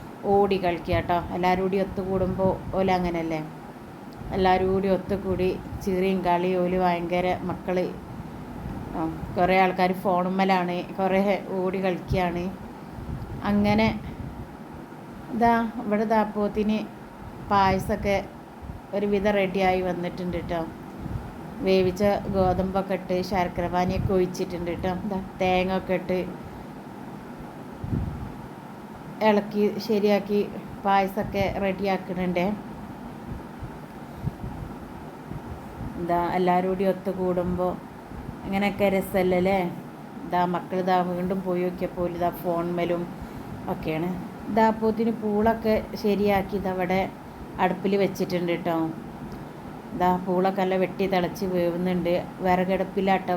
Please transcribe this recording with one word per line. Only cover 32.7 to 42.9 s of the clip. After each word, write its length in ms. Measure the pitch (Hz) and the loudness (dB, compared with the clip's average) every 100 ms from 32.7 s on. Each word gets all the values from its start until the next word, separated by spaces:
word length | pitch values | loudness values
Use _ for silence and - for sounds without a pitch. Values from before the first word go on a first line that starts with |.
| - - - - - - - - - - - - - - - - - - - - - - - - - - - - - - - - - | -12 -12 -12 -12 -12 -10 -10 -10 -12 -12 -12 -14 -14 -14 -6 -6 -6 -10 -8 -10 -10 -12 -12 -14 -14 -12 -10 -10 -12 -12 -10 -10 -6
എന്താ 200 | 170 170 175 175 | 0 2 2 2
എല്ലാവരും 320 | 180 180 185 | 4 4 2
കൂടി 140 | 185 196 | 2 2
ഒത്തുകൂടുമ്പോൾ 800 | 185 196 185 180 180 175 180 180 180 - - - - - - | 0 -2 -2 0 0 0 0 0 -2 -10 -16 -14 -12 -10 -10
അങ്ങനെയൊക്കെ 440 | - 196 202 196 202 190 | -4 0 0 2 2 2
രസമല്ലേ. 640 | 190 196 185 180 180 196 175 143 - - - - 170 | 0 2 4 4 4 2 0 -4 -12 -14 -14 -12 -2
ഇതാ 160 | 180 180 175 | 2 2 0
മക്കൾ 240 | - 185 | -2 -2
ഇതാ 140 | 185 185 180 | 2 2 2
വീണ്ടും 260 | 175 180 190 185 | 0 -2 -2 0
പോയി 160 | 180 180 | 0 0
നോക്കിയപ്പോൾ 440 | 180 180 - 175 170 | -2 -4 -2 -2 0
ഇതാ 100 | 175 175 | -2 -2
ഫോൺമേലും 580 | 185 170 170 175 170 | -2 0 0 0 0